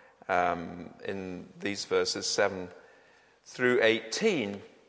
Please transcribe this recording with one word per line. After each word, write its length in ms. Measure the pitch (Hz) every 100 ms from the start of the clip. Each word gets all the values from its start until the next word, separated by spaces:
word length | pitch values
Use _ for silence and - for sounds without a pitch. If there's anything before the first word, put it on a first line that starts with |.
| - _ -
um, 600 | 90 87 87 85 87 - -
in 440 | - 98 92 87 - -
these 260 | 101 98 -
verses 400 | 92 90 101 -
seven 420 | - 101 95 90 - - - _ _ _ _ -
through 340 | - 123 123
eighteen, 800 | 110 113 - - 220 170 101 98 - -